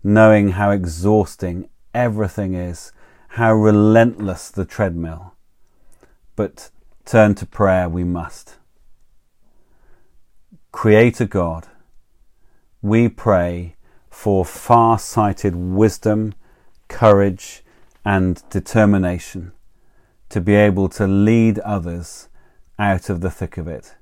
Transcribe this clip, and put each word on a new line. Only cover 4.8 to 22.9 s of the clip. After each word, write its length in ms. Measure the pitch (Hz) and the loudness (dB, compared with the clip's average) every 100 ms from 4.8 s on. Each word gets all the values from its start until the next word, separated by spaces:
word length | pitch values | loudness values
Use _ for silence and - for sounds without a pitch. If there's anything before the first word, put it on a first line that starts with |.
| 98 85 82 80 92 _ _ _ _ _ - - _ _ - | -4 -4 -10 -14 -20 _ _ _ _ _ -20 -20 _ _ -18
But 360 | - 101 - - - - - | -8 -8 -8 -20 -20 -20 -20
turn 320 | - 113 107 101 | 0 4 4 2
to 100 | 87 | -8
prayer 420 | - 98 92 87 | -2 0 0 -2
we 140 | 87 | -4
must. 540 | 87 87 76 - - - _ _ - - _ _ _ _ _ _ _ _ _ - _ _ _ - _ - _ | -6 -6 -10 -18 -20 -20 _ _ -20 -20 _ _ _ _ _ _ _ _ _ -20 _ _ _ -20 _ -20 _
Creator 540 | - 110 107 120 - 107 | -4 2 4 4 0 -4
God, 420 | 98 85 82 - _ _ - _ _ _ _ - _ _ _ | -4 -4 -8 -16 _ _ -20 _ _ _ _ -20 _ _ _
we 260 | 101 113 120 | 0 2 2
pray 680 | - 113 95 87 87 87 - _ _ _ | -2 0 0 0 -6 -12 -18 _ _ _
for 340 | - 107 98 | -8 -2 -2
far-sighted 1080 | 87 - - 117 113 110 - - 104 92 101 | -2 -10 2 2 4 0 -2 -2 -2 -2 -4
wisdom, 800 | 87 90 92 107 - 107 107 107 - _ _ _ _ _ | -4 -4 2 2 2 -2 -2 -4 -10 _ _ _ _ _
courage, 720 | - 113 101 98 90 - - _ _ - _ | 2 4 6 2 -2 -14 -20 _ _ -20 _
and 380 | 104 95 92 90 - | -2 0 0 -4 -6
determination 1000 | 95 - 113 104 98 90 87 - 95 87 - - _ _ _ _ _ - | -8 -2 2 4 2 0 -6 -12 -16 -16 -20 -20 _ _ _ _ _ -8
to 120 | 104 | -4
be 160 | 90 104 | 2 4
able 320 | 104 95 92 | 4 2 -2
to 180 | - 98 | -2 -2
lead 540 | 98 107 117 113 104 | 2 2 2 2 0
others 680 | 104 101 85 87 82 - - - _ _ _ - | -6 -8 -8 -10 -14 -20 -20 -20 _ _ _ -6
out 280 | 104 | -2